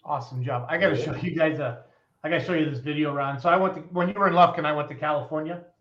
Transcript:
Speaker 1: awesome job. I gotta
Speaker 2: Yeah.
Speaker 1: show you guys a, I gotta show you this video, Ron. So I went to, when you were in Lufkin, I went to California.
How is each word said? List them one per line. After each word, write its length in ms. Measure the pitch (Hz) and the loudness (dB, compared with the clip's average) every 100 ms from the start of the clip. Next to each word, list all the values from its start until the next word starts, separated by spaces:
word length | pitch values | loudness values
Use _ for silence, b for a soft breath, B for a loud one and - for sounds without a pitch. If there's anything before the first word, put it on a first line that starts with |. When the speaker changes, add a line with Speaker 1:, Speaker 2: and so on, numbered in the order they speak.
| - | -4
Speaker 1:
awesome 300 | 143 120 127 | -6 -4 -8
job. 240 | 127 123 123 | -4 -4 -4
I 80 | 170 | 0
gotta 180 | 190 151 | 2 2
Speaker 2:
Yeah. 100 | - | -2
Speaker 1:
show 100 | - | -4
you 160 | 180 160 | -4 2
guys 220 | 160 151 | 2 2
a, 280 | 131 120 - b b _ | -4 -6 -16 b b _
I 60 | 156 | -2
gotta 140 | 165 - | -2 0
show 80 | |
you 160 | 170 151 | 0 0
this 80 | 131 | -2
video, 340 | 135 151 151 143 | -4 -2 -2 -2
Ron. 240 | 139 139 | -4 0
So 100 | 165 | 2
I 80 | 180 | 4
went 160 | 185 | 2
to, 60 | - - | -2 -6
when 200 | 175 180 | -2 -2
you 40 | |
were 140 | 202 196 | 2 4
in 60 | 170 | 8
Lufkin, 280 | 170 170 | 6 6
I 80 | 151 | 0
went 160 | 151 143 | -2 -4
to 60 | 131 | -4
California. 680 | 151 147 127 156 156 175 - _ | -2 -2 -2 -6 -6 -8 -12 _